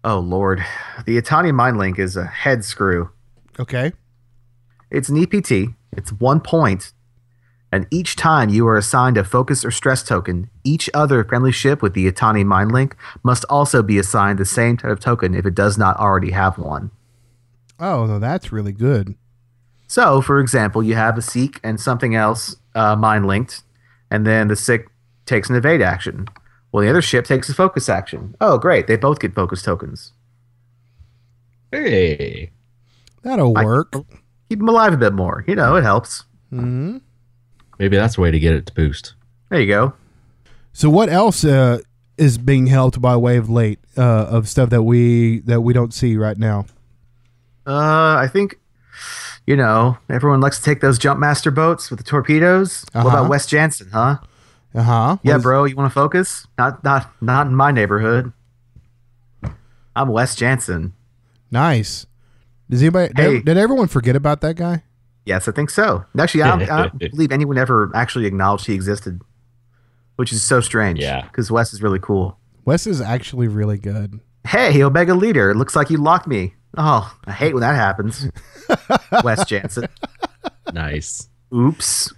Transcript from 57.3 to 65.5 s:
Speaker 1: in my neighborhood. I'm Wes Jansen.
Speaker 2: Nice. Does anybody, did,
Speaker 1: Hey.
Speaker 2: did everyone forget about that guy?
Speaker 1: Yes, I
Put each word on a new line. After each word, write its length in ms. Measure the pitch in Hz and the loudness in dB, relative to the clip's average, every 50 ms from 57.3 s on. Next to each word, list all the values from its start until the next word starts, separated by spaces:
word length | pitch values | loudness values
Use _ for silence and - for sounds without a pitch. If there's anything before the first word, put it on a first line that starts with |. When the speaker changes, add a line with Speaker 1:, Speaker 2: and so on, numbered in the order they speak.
| 127 135 147 | 0 0 0
Speaker 1:
in 80 | 139 131 | 0 2
my 160 | 135 139 143 | 2 2 4
neighborhood. 600 | 139 120 104 92 101 104 110 110 117 123 123 123 - _ _ _ _ _ _ _ _ - _ _ _ _ _ _ _ _ _ _ _ _ - - - - _ _ _ _ _ _ _ | 4 2 2 2 0 0 0 2 0 0 -2 -4 -12 _ _ _ _ _ _ _ _ -20 _ _ _ _ _ _ _ _ _ _ _ _ -12 -12 -12 -14 _ _ _ _ _ _ _
I'm 140 | - 139 131 | -2 -2 0
Wes 260 | 107 113 127 127 - | 2 0 0 0 -2
Jansen. 580 | - 120 123 135 120 - - 90 82 82 92 92 _ _ _ _ _ _ _ _ _ _ _ | -2 0 0 0 0 -2 -4 -6 -4 -6 -8 -10 _ _ _ _ _ _ _ _ _ _ _
Speaker 2:
Nice. 560 | 120 120 147 170 143 113 104 - - - - _ _ _ _ _ _ _ _ _ _ _ _ - | -2 0 2 2 2 0 -2 -4 -10 -14 -16 _ _ _ _ _ _ _ _ _ _ _ _ -4
Does 120 | 123 123 139 | 0 2 2
anybody, 280 | 160 170 185 175 - 113 | 2 2 2 -2 0 0
did, 100 | 131 156 | 2 2
Speaker 1:
Hey. 160 | 151 139 120 | 2 2 2
Speaker 2:
did 160 | 110 151 165 | 2 2 2
everyone 300 | 185 208 233 269 262 214 | 4 2 2 2 0 0
forget 280 | 165 - 139 113 123 127 | 0 0 0 0 2 0
about 260 | 139 143 147 147 143 | 2 0 -2 -2 -2
that 140 | - 156 165 | -2 -6 -4
guy? 280 | 170 170 175 175 160 _ _ _ _ _ _ _ _ _ | -4 -4 -4 -4 -6 _ _ _ _ _ _ _ _ _
Speaker 1:
Yes, 220 | 101 92 95 - | -4 -4 -2 -2
I 60 | - | -4